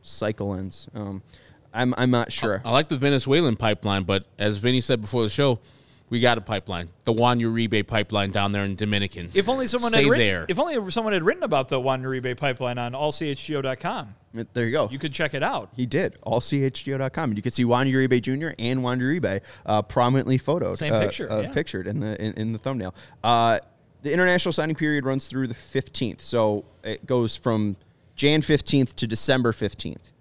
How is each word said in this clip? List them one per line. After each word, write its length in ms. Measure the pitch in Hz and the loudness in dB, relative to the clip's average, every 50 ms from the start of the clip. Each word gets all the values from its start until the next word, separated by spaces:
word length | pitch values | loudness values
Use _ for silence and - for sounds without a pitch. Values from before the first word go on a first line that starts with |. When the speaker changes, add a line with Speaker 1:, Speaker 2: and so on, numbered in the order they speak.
| _ | _
Speaker 1:
cycle 500 | - - - 110 107 107 - 101 101 98 | -12 -8 -4 -4 -4 -4 -4 -4 -4 -4
ends. 340 | 92 95 95 - - - - - | -6 -8 -10 -12 -14 -18 -14 -12
Um, 300 | 104 104 98 98 98 - _ - - - - - _ _ _ - | -10 -10 -10 -10 -12 -14 _ -20 -20 -20 -20 -20 _ _ _ -2
I'm, 200 | 113 127 127 123 | 0 0 0 2
I'm 140 | - 127 127 | 2 2 4
not 200 | 123 120 117 113 | 4 2 2 -2
sure. 300 | - - - 110 98 98 127 | -4 -4 -2 -2 -2 -2 -2
Speaker 2:
I, 60 | 113 | 0
I 20 | |
like 160 | 120 139 156 - | 0 0 2 0
the 60 | 160 | -2
Venezuelan 580 | 131 135 143 143 131 - 135 135 165 170 135 113 | 0 2 2 2 2 2 2 2 2 4 2 0
pipeline, 480 | - 117 110 107 - - 104 98 98 92 | 2 2 0 0 0 0 0 0 0 0
but 220 | 87 98 95 - _ _ | 0 0 -2 -2 _ _
as 200 | - 101 107 107 101 | -2 0 0 0 0
Vinny 200 | 104 123 127 127 | 0 2 2 2
said 200 | 113 - 131 117 | 2 0 -2 -2
before 220 | 107 101 - 123 113 | -2 -2 0 0 0
the 60 | 107 | 0
show, 300 | - - 143 139 120 - _ - - - _ _ - _ _ _ | 2 2 2 2 2 0 _ -20 -20 -20 _ _ -20 _ _ _
we 100 | 120 120 | 0 4
got 160 | 120 120 117 | 4 4 4
a 40 | 113 | 2
pipeline. 480 | 92 - 110 98 - - 95 85 85 82 - _ _ | 0 -4 -4 -4 -4 -4 -6 -6 -6 -8 -14 _ _
The 80 | 117 | 0
Juan 280 | 113 110 120 123 123 120 | 2 4 4 4 4 4
Uribe 460 | 117 113 113 113 113 107 113 107 101 | 2 0 0 0 0 2 2 0 0
pipeline 420 | - 117 107 104 - 107 104 98 98 | 0 0 -2 0 0 0 0 0 0
down 200 | 95 101 101 101 101 | 0 0 0 0 0
there 100 | 101 98 | -2 -2
in 120 | 98 98 | -4 -2
Dominican. 560 | 90 107 104 104 101 98 95 - 82 87 87 - | -4 -2 0 0 0 0 -2 -4 -10 -12 -2 0
Speaker 3:
If 160 | 190 190 208 | 0 0 2
only 160 | 262 269 254 | 0 0 0
someone 240 | 214 226 247 240 233 | -2 -2 -2 0 2
Speaker 2:
Stay 120 | 220 - - | 4 4 6
Speaker 3:
had 60 | - | 6
writ-, 60 | - - | 6 6
Speaker 2:
there. 260 | 117 101 92 87 78 | 4 2 2 0 -2
Speaker 3:
if 120 | - - 233 | -2 0 0
only 300 | 359 349 302 240 202 185 | 0 0 0 -2 -2 -2
someone 200 | - 233 220 220 202 | -4 -2 0 0 0
had 100 | 180 160 | 2 2
written 180 | 196 320 359 339 | 2 0 0 -2
about 240 | 233 156 139 131 | 0 0 0 0
the 120 | - 143 131 | 0 -2 -2
Juan 240 | 123 135 131 131 127 | 0 0 -2 -2 -4
Uribe 340 | 131 131 131 123 127 123 | -4 -6 -4 -4 -4 -4
pipeline 400 | 117 147 139 127 - 127 123 123 | -2 -2 -4 -2 -2 -4 -4 -4
on 160 | 123 120 120 123 | -4 -6 -6 -4
all 180 | 135 151 151 | -2 -2 -2
C 160 | 147 - 165 147 | -2 -2 -4 -6
H 140 | 139 139 - | -6 -8 -6
G 100 | - 156 | -6 -6
O 60 | 139 135 | -4 -2
dot 160 | 131 131 - | -4 -6 -4
com. 340 | - 175 240 220 139 104 98 _ _ _ - | -6 -6 -6 -6 -10 -12 -18 _ _ _ -10
Speaker 1:
Uh, 60 | 113 113 - _ | -10 -10 -6 _
there 120 | 123 117 | -2 0
you 60 | 113 | 0
go. 160 | 127 156 139 - | 2 0 0 0
Speaker 3:
You 80 | 127 135 | -2 -6
could 120 | 151 156 135 | -8 -8 -4
check 200 | - 165 143 - | -2 -4 -2 -2
it 80 | 135 | -2
out. 280 | 151 226 277 151 104 - - | -2 -2 -2 -4 -8 -8 -6
Speaker 1:
He 120 | 123 127 | -6 -4
did. 300 | 120 101 156 185 - - - | -2 0 0 0 -2 -4 -8
All 180 | - - 117 123 | -4 -2 -2 -2
C 240 | - - 147 139 135 | 0 0 -2 0 0
H 200 | 135 - - - | -2 -2 -6 -8
G 80 | 139 135 | -6 -6
O 40 | 135 | -4
dot 120 | 135 131 | -6 -6
com. 220 | - 160 160 127 107 | -4 -4 -2 -2 -2
You 80 | 104 | -2
could 120 | 98 123 - | -4 -4 0
see 120 | - 123 | 0 2
Juan 220 | 117 120 123 135 | 4 4 4 4
Uribe 340 | 135 131 131 131 127 127 123 | 4 4 2 4 4 4 2
Junior 320 | - 127 131 143 160 160 - - | 2 0 -4 -4 -4 -8 -6 -4
and 240 | - 120 131 131 123 | -2 -2 -2 0 0
Juan 160 | 123 123 127 | -2 -2 0
Uribe, 420 | 127 131 156 180 - 95 95 98 - - - - - | 0 0 0 0 0 -2 -2 -4 -6 -10 -20 -12 -2
uh, 160 | - 107 107 | 0 2 2
prominently 560 | 104 - - 127 120 123 131 135 - - 131 | 0 0 2 2 4 4 4 2 2 2 0
photoed, 400 | 127 - - 151 175 143 90 92 | 0 2 0 -2 0 0 -4 -4
Speaker 3:
Same 160 | - 160 147 113 | -4 -2 0 0
Speaker 1:
uh, 60 | 110 | 2
Speaker 3:
picture, 300 | 107 104 - - - 117 | 0 0 -2 -6 -6 -4
Speaker 1:
uh, 100 | 110 107 | -2 -2
Speaker 3:
yeah. 100 | 104 - | -2 -2
Speaker 1:
pictured 360 | - 160 - - - 95 90 | -4 -4 -4 -4 -6 -8 -6
in 120 | 95 107 104 | -4 -6 -4
the, 240 | 104 107 107 - 104 | -4 -6 -6 -4 -6
in, 100 | 110 - | -6 -4
in 180 | - 110 113 113 | -4 -4 -4 -4
the 60 | 107 | -6
thumbnail. 340 | - 135 139 120 92 92 - - - - - _ - | -6 -6 -6 -4 -6 -8 -10 -12 -20 -20 -18 _ 2
Uh, 360 | 117 120 117 117 117 113 - - _ _ _ _ _ _ _ - | 2 4 4 4 4 2 0 -2 _ _ _ _ _ _ _ -4
the 100 | 147 151 | -2 0
international 400 | 175 185 180 180 180 - 180 156 | 2 4 4 2 2 0 0 0
signing 220 | - 156 160 160 | -2 -2 -2 -2
period 280 | - 160 151 151 143 123 | -2 0 0 0 0 -2
runs 240 | 135 135 135 - | -2 -4 -4 -6
through 200 | - 120 131 131 | -6 -4 2 2
the 60 | 120 110 | 2 2
fifteenth, 680 | - - - - 135 - - - - 131 107 - - | 2 -6 -4 -4 -4 -4 -2 -4 -4 -4 -4 -4 -8
so 420 | - - - 117 110 107 104 104 - - _ _ - | -8 0 2 4 4 4 2 0 -4 -8 _ _ -8
it 220 | 107 107 - - | -8 -8 -8 -2
goes 280 | - 131 123 120 107 - | 0 2 2 2 0 -2
from 400 | - - 127 113 107 107 104 95 - _ _ _ _ _ _ _ | -2 0 0 2 2 0 -2 -4 -6 _ _ _ _ _ _ _
Jan 280 | - 139 143 151 156 147 | 2 2 4 4 4 4
fifteenth 520 | - 151 139 - - - 139 131 - - | 4 2 2 2 2 4 4 2 2 0
to 100 | - - | -6 -4
December 440 | 110 110 110 - - 131 127 120 117 | -2 -2 -2 2 2 2 4 2 0
fifteenth. 600 | 107 - 110 101 - - - 82 - - - - _ _ | 0 0 -4 -6 -4 -6 -10 -10 -10 -12 -18 -20 _ _